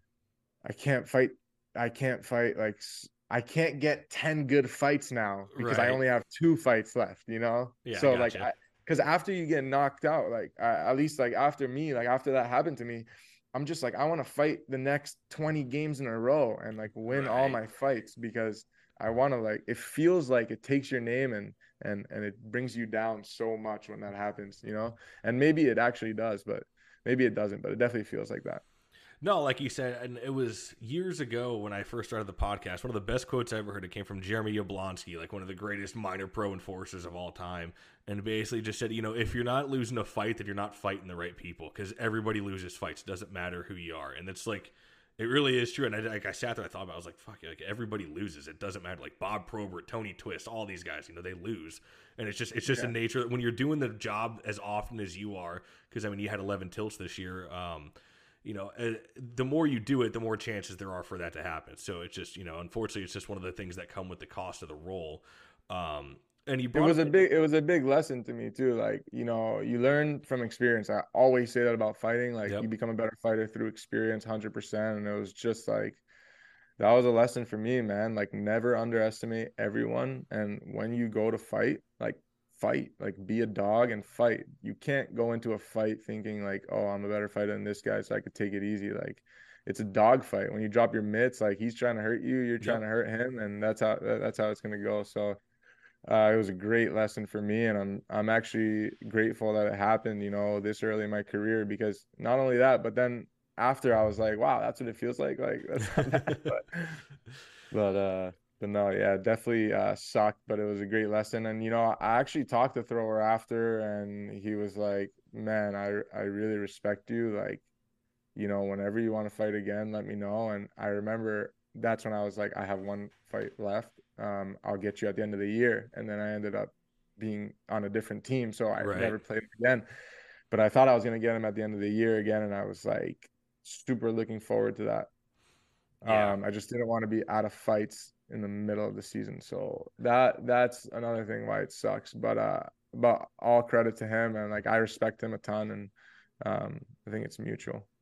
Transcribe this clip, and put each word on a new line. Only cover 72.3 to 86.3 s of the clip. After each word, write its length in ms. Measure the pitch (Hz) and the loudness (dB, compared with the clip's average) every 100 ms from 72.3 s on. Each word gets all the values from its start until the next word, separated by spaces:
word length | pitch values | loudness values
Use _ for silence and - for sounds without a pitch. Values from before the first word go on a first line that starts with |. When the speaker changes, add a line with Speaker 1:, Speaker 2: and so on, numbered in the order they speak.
Speaker 1:
Like, 200 | 117 104 | -2 -2
Speaker 2:
Yep. 80 | 101 | -2
Speaker 1:
you 80 | 113 | -2
become 200 | 110 117 | -2 -2
a 40 | |
better 220 | 110 110 - | 0 -2 0
fighter 240 | 113 110 110 | 0 2 0
through 220 | 117 113 | -2 -6
experience, 560 | 107 - 113 110 110 | -6 -4 0 0 0
hundred 300 | 117 110 107 | -2 -4 -4
percent. 440 | 107 104 107 110 107 | -8 -6 -2 -2 -2
And 100 | 104 | -4
it 120 | 104 | -4
was 140 | 101 | -6
just 340 | - 117 113 - | -4 -2 -2 0
like, 280 | 107 107 - _ _ - - - _ _ - | -2 -2 -6 _ _ -20 -20 -20 _ _ 2
that 120 | 101 | 6
was 120 | 120 123 | 8 8
a 60 | |
lesson 340 | 113 120 123 113 | 6 6 2 -4
for 120 | 107 | -4
me, 240 | 110 127 | 0 0
man. 340 | 110 101 113 110 | 0 0 0 -2
Like, 180 | 101 | -4
never 420 | 104 104 113 117 117 | -2 0 2 4 2
underestimate 720 | 117 113 110 110 120 113 113 - | 2 2 2 0 -4 -4 -4 -2
everyone. 680 | 107 110 113 117 131 131 - | -2 0 0 0 -2 -4 -6
And 300 | 107 104 101 - | -4 -4 -4 -8
when 200 | 107 110 | -6 -2
you 160 | 120 117 | 0 0
go 220 | 107 110 | 2 2
to 60 | 113 | 0
fight, 440 | - 104 113 - _ - | -2 0 2 0 _ -6
like, 180 | 113 - _ _ _ | -6 -6 _ _ _
fight, 380 | _ 107 90 - - | _ 0 0 -2 -8
like, 160 | 104 98 95 | -8 -8 -4
be 160 | 110 | 0
a 60 | 110 | 0
dog 440 | 104 101 110 123 | 0 2 4 4
and 140 | 107 101 | 2 -6
fight. 400 | - 120 110 - - | 2 2 2 -4 -12
You 120 | - 104 | -10 -8
can't 400 | - 139 123 117 | -2 0 0 0
go 180 | 117 | 0
into 200 | 117 117 | 0 -2
a 60 | 104 | -4
fight 440 | - 110 110 107 | -4 0 0 0
thinking 400 | - 107 107 | -6 -8 -6